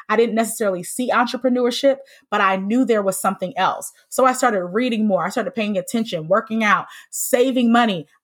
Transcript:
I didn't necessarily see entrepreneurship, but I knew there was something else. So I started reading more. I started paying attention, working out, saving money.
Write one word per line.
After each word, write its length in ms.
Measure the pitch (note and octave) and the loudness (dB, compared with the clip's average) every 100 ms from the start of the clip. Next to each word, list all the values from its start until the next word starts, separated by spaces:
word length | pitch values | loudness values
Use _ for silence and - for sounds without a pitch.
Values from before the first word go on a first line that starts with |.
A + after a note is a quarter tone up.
| - | -2
I 60 | A3 | 2
didn't 180 | A#3 | 2
necessarily 480 | A3 A3 - G#3 F3+ | 2 -2 -2 -2 -4
see 300 | F3 - B3 | -6 -6 -2
entrepreneurship, 840 | G#3+ A#3+ B3+ C4 B3 B3 B3 C#4 C4+ - - - | 0 0 0 0 0 0 2 0 0 -4 -20 -6
but 100 | G#3 | 0
I 140 | G3 F#3+ | 0 0
knew 300 | G3 A#3+ A#3+ | 0 0 2
there 180 | G#3+ | 2
was 180 | G3 F#3 | 0 -2
something 340 | F#3+ G3 F3+ - | -2 -2 -6 -2
else. 380 | F3 - - - _ | -2 -2 -8 -16 _
So 160 | - B3+ | 0 0
I 80 | |
started 320 | B3+ B3 G#3 F3 | 2 0 0 -2
reading 420 | G3 B3+ A#3 G#3+ | -2 -2 0 0
more. 160 | F3+ | 0
I 60 | E3+ | 0
started 240 | A#3 G3 | -4 -6
paying 240 | - G#3 G3 | -4 -4 -4
attention, 500 | F3 A#3 A3 E3+ D#3+ | -4 -4 -4 -6 0
working 360 | G3+ A3+ A3 | -2 0 -2
out, 240 | G#3+ F3+ - - - | 2 2 0 -14 -14
saving 600 | - - B3 B3+ B3+ A#3 | -10 -2 2 2 2 4
money. 360 | A#3 A#3 F3+ D3 _ | 4 4 0 -6 _